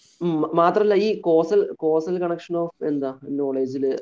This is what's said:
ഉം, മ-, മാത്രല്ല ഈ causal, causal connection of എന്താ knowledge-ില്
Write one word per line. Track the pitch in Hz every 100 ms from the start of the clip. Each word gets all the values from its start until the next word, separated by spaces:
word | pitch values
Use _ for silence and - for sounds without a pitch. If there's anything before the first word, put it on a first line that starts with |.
| _ -
ഉം, | 175 156
മ-, | 151 165
മാത്രല്ല | 175 214 208
ഈ | 196 214 202 175
causal, | 160 160 202
causal | - - 156 160 160 180
connection | 175 165 - 170
of | 170 - 156
എന്താ | 147 135 131 143
knowledge-ില് | 143 139 131 127 135 135 127